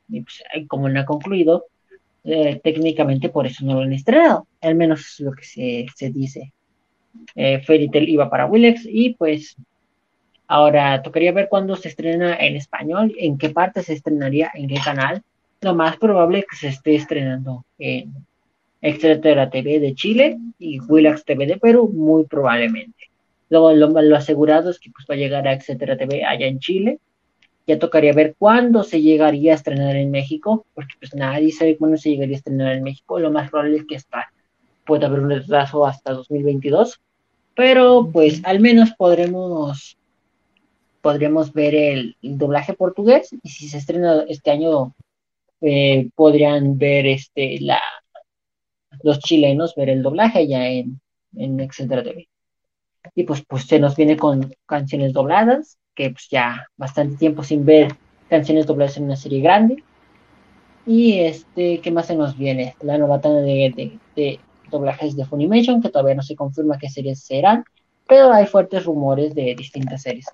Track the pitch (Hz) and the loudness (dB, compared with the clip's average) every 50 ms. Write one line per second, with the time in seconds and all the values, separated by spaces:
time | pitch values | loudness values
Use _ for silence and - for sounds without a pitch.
0 | _ - - 147 143 - - - - - - 156 151 143 147 135 139 135 135 139 | _ -14 -14 -14 -14 -14 -20 -20 -20 -14 -12 -12 -10 -8 -8 -4 -4 -2 -2 -4
1 | 135 139 151 151 - 196 196 185 170 156 170 175 - - _ _ _ _ _ _ | -2 -4 -6 -6 -6 -4 -2 0 2 2 2 2 0 -8 _ _ _ _ _ _
2 | _ _ _ _ - 156 160 160 151 147 143 143 - 160 156 156 160 165 156 156 | _ _ _ _ -8 -4 -2 0 0 -2 -2 -4 -4 -4 -2 -2 -2 -2 0 0
3 | 147 139 135 131 - - - 151 135 127 - - 135 135 135 131 131 135 135 135 | 0 0 0 -2 -2 -4 -4 -4 -4 -4 -6 -8 -6 -4 -2 -2 -2 -2 -4 -6
4 | - - 240 311 339 302 208 160 - _ _ _ - 165 160 170 170 160 156 151 | -2 2 4 4 4 4 2 0 -4 _ _ _ -4 -2 0 2 2 0 0 -2
5 | - - - - 143 139 135 - - - - - 127 123 120 120 117 - - - | -6 -16 -16 -12 -10 -10 -10 -12 -18 -20 -14 -10 -8 -8 -6 -8 -10 -12 -12 -12
6 | 139 127 - 135 135 135 - 147 139 139 _ _ _ _ _ _ _ _ _ _ | -10 -10 -6 -6 -8 -8 -10 -14 -20 -20 _ _ _ _ _ _ _ _ _ _
7 | _ _ _ - - - - - 143 135 135 135 135 - 160 156 147 143 147 147 | _ _ _ -20 -20 -18 -8 -4 -2 -2 -2 -2 0 2 2 2 2 2 0 0
8 | 151 160 160 147 139 139 143 135 135 - 202 226 233 233 233 - - - 208 220 | 0 2 2 0 0 0 0 -2 -2 2 2 4 4 4 4 2 -4 -6 -2 0
9 | 240 254 240 - 175 156 151 151 151 - - _ 233 _ _ _ _ _ _ _ | 0 0 0 -2 -2 -2 -2 -4 -6 -14 -20 _ -20 _ _ _ _ _ _ _
10 | _ _ _ _ _ _ _ _ _ - 156 147 147 147 147 147 143 139 135 135 | _ _ _ _ _ _ _ _ _ -2 2 4 4 6 4 4 2 2 0 -2
11 | 135 156 - 165 165 175 175 196 196 196 - 196 190 190 190 180 - 165 143 - | -4 -4 -4 0 0 0 0 0 -2 0 -2 -2 -2 -2 -6 -8 -10 -14 -14 -8
12 | 160 165 165 170 175 175 170 - - 143 143 143 139 - - - 147 151 170 196 | -6 -4 -2 -2 -2 -2 -2 -2 -2 -4 -4 -4 -10 -12 -12 -12 -8 -6 -4 -2
13 | 220 220 208 - 180 156 143 139 151 151 151 165 180 185 - 196 175 - 156 151 | -2 -2 -2 -4 -4 -4 -4 -4 -6 -4 -2 -2 -2 -2 -4 -8 -8 -8 -10 -8
14 | - 156 151 147 139 135 135 147 160 - - 165 143 139 135 143 139 147 143 135 | -6 -4 -4 -4 -4 -4 -2 -2 -4 -4 -6 -10 -10 -8 -6 -6 -6 -6 -4 -4
15 | 135 143 175 202 - _ _ _ _ _ _ - - 190 180 165 160 160 - - | -4 -4 -6 -8 -12 _ _ _ _ _ _ -8 -4 -2 0 0 0 -2 -2 -2
16 | 220 220 202 180 170 170 185 202 196 - - - - 143 135 - - 156 151 151 | -2 0 2 2 2 2 0 -2 -4 -6 -12 -10 -8 -8 -8 -6 0 0 0 0
17 | 151 - 160 147 135 131 131 131 131 135 127 123 - _ _ - 147 131 131 127 | 0 -4 -6 -6 -6 -6 -6 -8 -10 -10 -12 -14 -16 _ _ -14 -10 -8 -8 -8
18 | - - 139 135 - _ _ _ _ _ _ _ _ _ _ _ - 151 147 - | -10 -12 -18 -20 -20 _ _ _ _ _ _ _ _ _ _ _ -6 -6 -4 0
19 | - 160 156 156 156 156 147 139 135 131 - 131 127 143 151 156 147 139 135 - | 2 2 2 4 4 2 4 4 2 -2 -2 -6 -4 -2 0 0 0 -2 -4 -4
20 | - 202 220 240 277 320 - - - - - _ 175 160 143 131 127 120 151 156 | -4 -2 2 2 2 2 0 -4 -14 -16 -18 _ -12 -12 -12 -10 -2 2 4 6
21 | 156 156 151 151 - - 143 127 139 143 180 196 - 233 233 247 233 214 196 160 | 6 6 4 0 -4 -4 -4 -2 -2 -4 -2 0 2 4 6 6 4 2 0 -2
22 | 156 156 160 160 156 156 - 143 139 127 117 120 117 117 113 110 107 - - _ | 0 2 2 2 2 0 -2 -2 0 0 2 0 0 -2 -4 -6 -10 -16 -20 _
23 | - _ _ _ _ _ _ _ _ - 156 160 160 160 156 151 151 151 160 160 | -20 _ _ _ _ _ _ _ _ 2 4 6 6 8 8 8 6 6 4 4
24 | 151 151 151 143 143 - 151 143 151 151 151 160 165 180 175 - _ - - _ | 6 6 6 4 4 0 0 2 2 4 4 2 2 -2 -6 -8 _ -20 -20 _
25 | - - 147 139 139 135 139 139 139 139 135 135 - - 135 - 143 131 135 127 | -10 -8 -6 -4 -4 -4 -4 -4 -2 -2 -2 -4 -6 -10 -10 -8 -6 -6 -4 -4
26 | 135 131 143 147 151 143 139 143 139 131 135 131 - - 180 190 196 226 294 - | -4 -6 -4 -4 -4 -4 -4 -4 -4 -4 -6 -6 -6 -4 -4 -2 -2 -2 -4 -6
27 | _ _ _ _ _ _ _ _ _ _ _ _ _ - 156 147 170 165 - 160 | _ _ _ _ _ _ _ _ _ _ _ _ _ -2 -2 -2 0 0 2 2
28 | 147 147 143 147 156 156 - - 202 208 226 247 247 240 233 220 202 - - 160 | 4 4 4 4 2 2 0 2 4 4 4 4 4 4 2 2 0 0 -2 2
29 | 151 156 156 151 156 151 147 143 147 160 160 151 143 151 139 139 139 139 139 139 | 4 4 4 4 4 2 2 2 2 2 2 2 0 -6 -4 -2 -2 -2 -2 -2
30 | 139 139 139 139 135 139 156 156 - 208 220 220 - _ - - 147 135 - _ | -2 -2 -2 -4 -4 -6 -8 -8 -4 -2 -2 -2 -4 _ -16 -16 -16 -16 -18 _
31 | - 139 - 143 139 135 135 151 156 160 151 - 165 160 156 156 156 156 156 156 | -20 -14 -10 -6 -6 -4 -2 0 0 0 0 0 0 0 0 0 0 -2 -2 0
32 | - 156 147 139 139 135 139 139 - - 135 135 135 131 131 131 131 135 139 - | -2 -2 -2 -2 -2 -6 -6 -8 -8 -6 -4 -4 -2 -2 -4 -4 -6 -8 -10 -12
33 | _ - - 180 165 156 151 151 143 143 - 151 147 147 151 151 151 - 151 131 | _ -8 -6 -4 -2 -2 -2 -2 -4 -4 -4 -4 -2 -2 -2 -2 -4 -8 -14 -14
34 | - _ - 120 123 - _ _ _ _ _ _ _ _ _ _ _ - 156 147 | -14 _ -12 -12 -12 -14 _ _ _ _ _ _ _ _ _ _ _ -2 -2 0
35 | 147 139 139 143 135 143 143 135 131 - 147 143 139 139 151 151 147 135 135 - | 0 -2 -2 -2 -2 -2 -4 -4 -4 -2 0 0 0 0 0 0 0 0 -2 -6
36 | - 135 135 131 127 - 147 147 139 147 143 139 135 143 143 175 233 247 - _ | -10 -10 -10 -10 -10 -8 -6 -4 -2 -2 -2 -2 -2 -2 0 0 0 0 -2 _
37 | _ _ _ _ _ _ _ _ _ _ - - 254 262 262 254 254 247 247 247 | _ _ _ _ _ _ _ _ _ _ -4 0 2 4 6 6 6 6 6 6
38 | 233 165 160 170 156 151 156 160 180 185 190 196 220 240 233 233 226 220 - - | 4 2 2 4 4 4 2 0 -2 -2 2 4 4 6 6 6 6 4 2 2
39 | 190 175 175 170 175 175 180 185 185 180 175 156 151 143 139 139 - - - _ | 2 2 4 4 2 -2 -2 -4 -6 -6 -6 -6 -6 -6 -8 -10 -14 -20 -20 _
40 | _ _ _ _ _ _ _ _ _ _ _ _ _ _ _ _ _ _ _ _ | _ _ _ _ _ _ _ _ _ _ _ _ _ _ _ _ _ _ _ _
41 | - 147 147 147 147 147 156 160 156 143 - 160 147 147 147 151 151 147 139 135 | -2 -2 0 0 0 0 0 0 -2 -2 -2 -2 -2 0 2 2 0 0 -2 -4
42 | 120 113 - _ - 135 143 135 143 139 143 143 143 - - - 185 180 180 - | -6 -10 -12 _ -14 -10 -6 -4 -4 -2 -2 -2 -4 -6 -8 -4 -4 -4 -4 -2
43 | 202 226 254 302 311 - - 240 - 151 - - 147 147 147 143 139 - 165 175 | 2 4 4 4 2 -2 -16 -18 -18 -18 -20 -18 -18 -14 -14 -12 -8 -6 -4 -2
44 | 175 170 160 156 151 156 156 147 - 151 147 147 160 165 156 143 131 131 - _ | 0 2 2 0 0 -4 -8 -8 -2 -2 -2 0 0 0 0 -2 -2 -4 -8 _
45 | _ _ _ _ _ _ _ _ _ _ _ - 160 147 143 139 139 139 135 135 | _ _ _ _ _ _ _ _ _ _ _ -4 -2 0 0 2 2 2 2 2
46 | 127 - - - 156 156 147 147 147 147 147 147 139 139 139 131 143 143 143 143 | 0 -2 0 4 4 6 6 6 4 4 2 2 0 0 0 0 0 2 2 2
47 | 135 135 135 135 139 _ - 147 139 131 143 143 139 139 127 117 - - - - | 2 0 -2 -2 -6 _ -8 -6 -6 -6 -6 -6 -4 -2 -2 -2 -2 -6 -12 -16
48 | _ _ _ - _ _ _ _ _ _ _ _ _ _ _ _ _ _ - 135 | _ _ _ -20 _ _ _ _ _ _ _ _ _ _ _ _ _ _ -14 -4
49 | - 156 143 139 - - 170 156 147 139 139 147 165 165 - 151 139 135 135 135 | -2 0 0 0 0 0 2 2 4 4 2 0 -2 -4 -4 -4 -2 -2 0 0
50 | 127 135 147 175 214 226 233 190 160 143 135 127 127 127 127 127 123 127 135 135 | -2 -2 0 0 0 2 2 2 0 0 0 -2 -2 -4 -4 -6 -6 -8 -12 -16
51 | _ _ _ _ _ _ - - - 135 131 131 135 135 - - 139 120 262 123 | _ _ _ _ _ _ -14 -12 -8 -6 -6 -6 -8 -8 -10 -10 -8 -6 -4 -4
52 | 233 - - 175 175 _ _ _ _ _ _ _ _ _ _ _ _ _ _ _ | -6 -6 -10 -16 -18 _ _ _ _ _ _ _ _ _ _ _ _ _ _ _
53 | _ - - - 120 - 147 139 - - 143 131 - - 160 151 143 143 139 160 | _ -12 -6 -6 -4 -4 -4 -8 -8 -8 -10 -8 -4 0 2 2 2 2 2 2
54 | 156 151 156 151 156 151 139 135 135 135 - _ _ - 151 147 139 139 - 143 | 2 2 2 2 0 0 0 0 -2 -6 -10 _ _ -8 -6 -6 -6 -6 -4 -4
55 | 139 135 131 139 135 143 170 202 220 233 254 294 311 _ _ _ _ _ _ - | -4 -2 -2 -2 -2 0 2 2 4 4 2 0 -2 _ _ _ _ _ _ -6
56 | 139 131 120 - - - - 131 120 120 120 123 127 - _ - 135 135 - 151 | -6 -6 -6 -10 -12 -6 -2 -2 -2 -2 -4 -8 -14 -20 _ -12 -12 -8 -4 -4
57 | 143 143 143 - 160 156 147 147 143 - 156 147 143 143 156 156 151 143 - _ | -4 -4 -2 -2 -2 -2 -2 -2 -6 -4 -2 0 4 6 6 6 6 4 0 _
58 | _ _ _ _ _ - 170 156 139 - 156 156 156 151 151 143 143 139 - 147 | _ _ _ _ _ -2 0 0 0 2 0 0 2 0 0 0 0 -2 -2 -6
59 | 147 139 135 135 - 147 139 135 135 165 185 214 220 226 262 294 - _ _ _ | -6 -6 -6 -8 -8 -6 -4 0 2 4 4 6 4 2 0 -2 -8 _ _ _
60 | _ _ _ _ _ _ _ _ _ _ _ _ _ _ _ _ - 233 226 226 | _ _ _ _ _ _ _ _ _ _ _ _ _ _ _ _ -4 0 2 4
61 | 240 233 208 185 170 160 156 - - _ - 175 180 175 170 165 - 175 165 165 | 4 4 4 2 0 0 -2 -6 -14 _ -6 -4 -2 -2 -2 -4 -4 -4 -4 -4
62 | 165 170 170 156 147 143 139 131 139 135 131 131 123 123 - - - 143 147 147 | -2 -2 -2 -2 -2 -4 -4 -4 -4 -4 -4 -4 -6 -8 -10 -10 -8 -4 -2 0
63 | 147 143 143 139 143 151 151 147 143 139 139 135 135 131 120 117 135 - - - | 0 0 0 0 0 0 0 2 0 0 0 0 0 0 -2 -4 -12 -12 -14 -16
64 | _ _ - - 147 143 131 - _ _ _ _ _ - - 143 139 135 135 - | _ _ -6 -4 -4 -4 -4 -8 _ _ _ _ _ -8 -8 -6 -4 -4 -6 -6
65 | 156 151 143 139 131 - 151 143 147 170 214 233 233 254 247 233 233 - - 143 | -6 -8 -6 -8 -10 -8 -6 -4 -2 0 2 2 2 2 0 0 0 -2 -2 0
66 | 135 135 135 139 139 - 156 - 147 139 139 160 151 151 147 143 147 139 139 143 | 0 0 0 -2 -4 -10 -8 -8 -8 -8 -6 -4 -4 -4 -4 -4 -8 -14 -12 -10
67 | 135 139 135 139 - - 170 180 175 196 220 240 - _ _ _ _ _ _ _ | -8 -8 -8 -10 -10 -8 -6 0 2 2 2 2 -2 _ _ _ _ _ _ _
68 | _ - 262 269 269 262 233 208 202 202 - 196 185 190 196 185 165 170 156 147 | _ 6 6 8 8 8 8 6 4 4 4 2 2 2 -2 -6 -4 -4 -4 -2
69 | 143 139 135 139 147 151 147 151 131 123 123 127 135 139 - 139 135 131 135 139 | -2 -2 -2 -2 -2 -4 -4 -4 -4 -4 -6 -8 -12 -14 -10 -10 -8 -8 -8 -10
70 | - 127 120 120 135 - | -10 -10 -12 -12 -12 -20